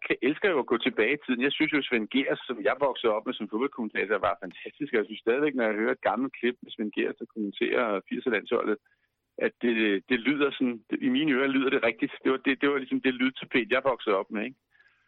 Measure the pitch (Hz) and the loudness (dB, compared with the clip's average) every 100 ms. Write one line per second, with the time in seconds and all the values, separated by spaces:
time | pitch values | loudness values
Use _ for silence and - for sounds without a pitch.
0 | - 151 127 156 202 156 113 123 131 110 | -4 0 0 2 2 2 2 0 0 2
1 | 110 147 - 120 135 143 156 151 135 120 | 2 0 -2 0 0 0 0 0 0 -2
2 | 104 127 143 151 - 113 98 131 139 117 | 0 0 0 -2 -4 -2 0 2 0 2
3 | 117 107 127 120 104 110 135 - 110 101 | 0 0 -2 -6 -6 -2 -2 -2 -6 -4
4 | 95 104 95 95 95 - 110 - 143 117 | 0 2 0 -2 -6 -12 -16 -10 -2 -2
5 | 104 110 - 127 151 131 113 107 117 131 | -2 -2 0 2 2 2 0 2 0 0
6 | 104 104 135 - 120 123 - - 107 - | 0 0 -2 -2 -2 -2 -10 -8 -6 -2
7 | 113 - 117 110 101 - 120 123 117 98 | -2 -4 -12 -6 -6 -4 -2 0 0 -2
8 | - - 131 107 87 117 - 107 _ _ | -4 -4 -2 -2 0 -2 0 -2 _ _
9 | _ _ _ - 110 - 123 113 107 98 | _ _ _ -4 -4 0 0 2 2 0
10 | - 127 113 143 143 - 127 117 - - | 0 -2 0 0 0 0 -2 -2 -6 -2
11 | 139 127 156 127 139 135 131 135 120 117 | 0 2 2 2 2 2 2 2 0 0
12 | 143 - 131 131 139 131 143 143 131 135 | -4 -2 -2 0 0 0 2 0 -2 0
13 | 131 127 160 - - 135 107 127 135 120 | 0 0 -2 -2 -2 -2 2 0 2 0
14 | - 95 - 110 117 135 _ _ _ _ | 2 0 0 -4 -6 -10 _ _ _ _